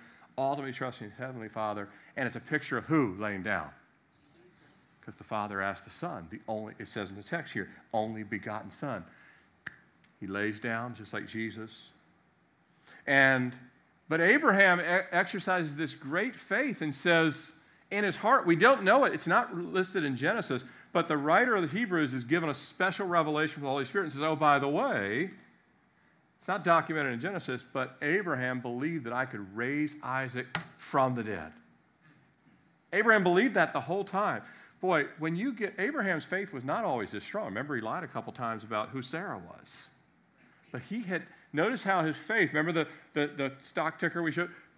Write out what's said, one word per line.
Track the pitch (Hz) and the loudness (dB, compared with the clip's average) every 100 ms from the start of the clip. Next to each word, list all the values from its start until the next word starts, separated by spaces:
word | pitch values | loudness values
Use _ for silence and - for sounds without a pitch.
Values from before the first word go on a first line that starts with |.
| - - - - | -20 -20 -12 -4
ultimately | 135 143 135 | -2 -2 -6
trusting | 123 131 - 104 | -6 -6 -8 -12
his | 101 | -12
heavenly | 131 127 110 | -10 -10 -10
father, | 110 107 104 101 - - - | -4 -4 -4 -8 -14 -14 -6
and | 123 | -6
it's | 117 | -6
a | |
picture | - 156 - 123 | -4 -4 -2 -4
of | 113 | 0
who | 156 120 92 | 2 2 0
laying | 107 98 | -4 -4
down? | 92 95 76 - _ _ _ _ _ _ _ - - _ _ _ | -2 -2 -4 -12 _ _ _ _ _ _ _ -20 -20 _ _ _
'Cause | - - | -20 -18
the | |
father | 110 110 104 98 | -6 -4 -4 -2
asked | 98 95 - | -2 -4 -10
the | |
son, | - 175 131 82 | -10 -8 -8 -12
the | - - | -12 -8
only, | 110 107 - | -8 -8 -12
it | 107 | -10
says | 113 95 | -8 -8
in | 98 | -10
the | |
text | 101 175 - | -8 -8 -6
here, | 113 90 - _ | -8 -8 -12 _
only | 110 110 110 | -4 -4 -6
begotten | 104 107 117 107 101 | -6 -6 -6 -8 -10
son. | - 147 107 82 - - - _ _ - - _ _ _ _ | -10 -8 -8 -10 -20 -20 -20 _ _ -16 -16 _ _ _ _
He | 98 | -6
lays | 98 104 107 | -2 -2 -2
down | 120 113 120 113 | -4 -4 -6 -10
just | 101 | -10
like | 107 - | -10 -8
Jesus. | 113 113 110 113 - - _ _ _ _ _ _ _ _ _ - - - | -6 -6 -8 -14 -16 -20 _ _ _ _ _ _ _ _ _ -20 -10 2
And, | 139 135 131 127 120 - _ _ _ - | 6 6 6 0 -6 -16 _ _ _ -2
but | 160 | 4
Abraham | 175 277 302 196 196 175 | 6 6 6 8 8 6
e-, | |
exercises | 165 185 185 170 185 202 190 185 156 143 | 4 0 2 0 0 -2 0 0 0 -4
this | 156 | -6
great | - 135 165 247 - | -6 -4 -2 -2 -6
faith | - 202 285 185 | -4 -2 -2 -2
and | 151 | -4
says | 131 180 165 160 - - - _ _ - | 0 4 6 4 2 -8 -18 _ _ -6
in | 202 | -2
his | 202 - | 0 0
heart, | 208 262 175 | 4 6 6
we | 165 | 8
don't | 220 262 | 8 8
know | 190 247 233 | 8 8 6
it, | |
it's | 151 165 | 2 2
not | 208 233 180 | 4 2 -4
listed | 175 185 185 196 | -2 -2 0 0
in | 147 127 | -2 0
Genesis, | 147 220 - 131 - - - | 0 0 -2 -4 -6 -18 -2
but | 180 165 | 0 2
the | 151 | 0
writer | 147 180 254 214 | 4 6 6 2
of | |
the | 160 175 | 0 -2
Hebrews | 233 170 143 | 0 2 0
is | 131 | -2
given | 117 170 165 | 0 0 0
a | |
special | 131 - - 190 180 190 | -2 -6 0 0 0 0
revelation | 175 156 151 156 151 | 2 2 2 0 -2
from | |
the | 143 | -2
Holy | 139 131 | -2 -2
Spirit | 202 170 | -2 -2
and | |
says, | 135 | -2
"Oh, | 156 156 | 0 4
by | 151 143 | 4 4
the | 139 | 4
way," | 160 269 151 98 117 185 - - _ _ _ _ _ _ _ _ _ | 0 0 0 0 -2 -4 -8 -20 _ _ _ _ _ _ _ _ _
it's | - | -6
not | 185 | 0
documented | 170 165 147 156 139 | 4 4 4 -2 -2
in | 117 | -2
Genesis, | 160 190 - 123 - | -4 -6 -4 -6 -6
but | 135 127 - | -6 -6 -4
Abraham | 147 190 180 131 127 127 | 0 0 0 -2 -2 -4
believed | 120 120 151 165 117 | -4 -4 -4 -4 -4
that | |
I | 123 131 | -4 -4
could | 117 95 104 | -6 -8 -6
raise | 123 147 151 151 | -2 -2 -4 -6
Isaac | 123 131 131 127 131 - - - | -6 -4 -4 -6 -6 -8 -10 -16
from | - 143 131 123 | -2 2 4 2
the | |
dead. | 107 95 80 - _ _ _ _ _ _ _ _ _ _ _ _ _ | -2 -6 -8 -16 _ _ _ _ _ _ _ _ _ _ _ _ _
Abraham | 185 226 214 | 2 6 6
believed | 180 175 254 202 | 6 6 4 4
that | 160 | 2
the | 147 | 0
whole | 127 190 | -4 -4
time. | 196 190 208 117 - - - _ | -4 -2 -2 -4 -8 -20 -20 _
Boy, | 185 165 139 - | 0 2 0 -2
when | 160 170 | -4 -2
you | 254 | -4
get, | 233 202 - | -4 -6 -2
Abraham's | 208 294 196 160 131 | -4 -2 0 -2 -2
faith | 185 196 | -6 -4
was | 135 | -6
not | 131 190 208 | -4 -2 0
always | 127 98 | -2 -4
this | 104 | -8
strong. | - 202 208 | -8 -6 -6
Remember, | 98 147 131 | -6 -4 -4
he | |
lied | 110 156 | -4 -6
a | 165 | -8
couple | 127 113 | -10 -10
times | - 117 110 | -6 -6 -6
about | 107 110 107 | -6 -6 -4
who | 131 | -6
Sarah | 127 160 190 110 | -6 -6 -6 -10
was. | 85 - - - - _ _ _ _ _ _ _ _ | -12 -18 -20 -18 -20 _ _ _ _ _ _ _ _
But | 127 | -12
he | - 220 | -8 -8
had, | 190 175 - - _ | -4 -6 -6 -18 _
notice | 143 196 247 | 0 0 0
how | 190 190 | 2 2
his | 160 147 | 2 -2
faith, | - 220 156 | 0 2 2
remember | 151 160 | 2 2
the, | 165 151 - - | 0 -2 -6 -6
the, | 151 147 147 | -2 -2 -2
the | 135 135 | -6 -6
stock | - - 160 - | -8 -4 -4 -2
ticker | 170 170 | -2 0
we | 165 | -2
showed? | 139 175 - - | -2 -4 -8 -20